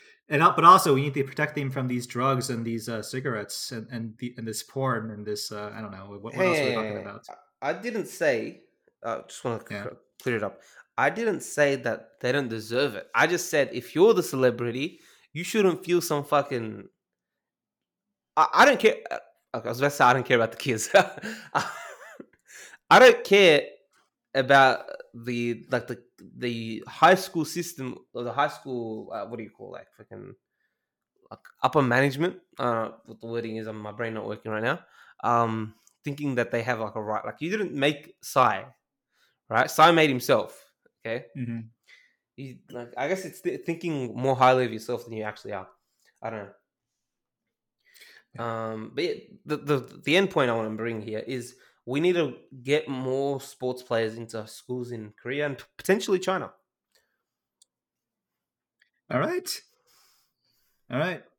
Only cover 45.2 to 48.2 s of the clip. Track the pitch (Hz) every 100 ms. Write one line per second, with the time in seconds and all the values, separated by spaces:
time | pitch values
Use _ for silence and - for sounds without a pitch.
45.2 | 107 104 - 101 92 _ _ _ _ _
46.2 | 113 110 98 - _ _ _ _ _ _
47.2 | _ _ _ _ _ _ _ - - -